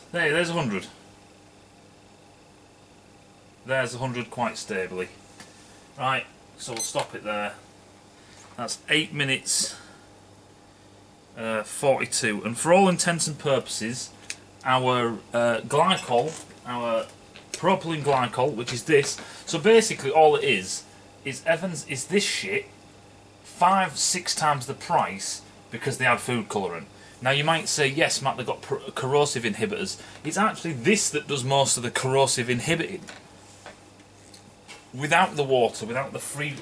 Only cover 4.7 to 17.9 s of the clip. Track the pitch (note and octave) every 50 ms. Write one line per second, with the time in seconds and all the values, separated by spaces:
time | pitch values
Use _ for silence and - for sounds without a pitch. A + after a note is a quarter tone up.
4.7 | G#2 F#2+ F#2 F2+ F#2 F#2 F2+ - - - - - - - - - - - - -
5.7 | - - - - - C#3+ B2+ C3 C3 B2 - - - - - - - - - C3
6.7 | A#2 G#2+ - - - C#3+ - - - F#2 G2+ G#2 G#2 G#2 G#2 G2+ - - - -
7.7 | - - - - - - - - - - - - - - - - - - A#2+ G#2+
8.7 | - - - - D3+ D#3 D3+ D3+ D#3 D3 C#3+ C3+ C3 - - - - - - -
9.7 | - - - - - - - - - - - - - - - - - - - -
10.7 | - - - - - - - - - - - - - A#2+ A2+ A2+ A2+ G#2+ G#2+ -
11.7 | - - D3 C#3 C3 - - - - - B2+ A2 G#2 G2 - A2 A#2+ - - D#3+
12.7 | F3 G3 G3 F#3 F3 - - F3+ E3 D#3+ - D#3 D3 - - C#3+ C3+ A#2+ - -
13.7 | - - G#2+ A2+ B2+ - - - - - - - - - - - - - - C3
14.7 | B2+ C3 B2+ B2+ B2 B2 A#2 A#2 A2 G2+ - - - A#2 A#2+ A#2+ A2+ G#2+ - A#2+
15.7 | C#3 D3 E3+ F#3+ F#3+ - - - E3 D#3 D#3 D#3+ D#3+ - - - - - - B2
16.7 | B2 B2 A#2+ A#2 A2+ A2+ A2 - - - - - - - - - - - D#3 F3+
17.7 | F#3+ - D#3+ E3